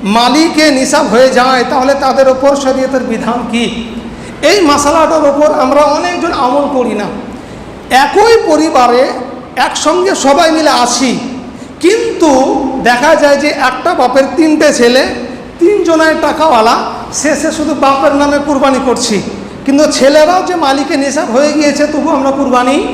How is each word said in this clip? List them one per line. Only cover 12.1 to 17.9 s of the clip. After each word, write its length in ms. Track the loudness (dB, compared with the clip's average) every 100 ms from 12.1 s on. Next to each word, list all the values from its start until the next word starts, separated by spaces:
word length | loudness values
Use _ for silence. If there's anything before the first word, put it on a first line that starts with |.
| 0 2 2 2 0 -2 -2
দেখা 280 | 0 2 2 2
যায় 220 | 4 2
যে 60 | 0 0 -2
একটা 220 | -2 -4
বাপের 320 | 0 0 2 0 2
তিনটে 340 | 2 4 2
ছেলে, 300 | 2 2 2 0 -6 -10 -12 -16 0
তিনজনের 560 | 2 2 2 2 2 2
টাকাওয়ালা, 540 | -2 0 2 4 2 0 -2 -10 -10 -6
শেষে 300 | -2 -2 -2
শুধু 220 | -4 -4 0
বাপের 300 | 0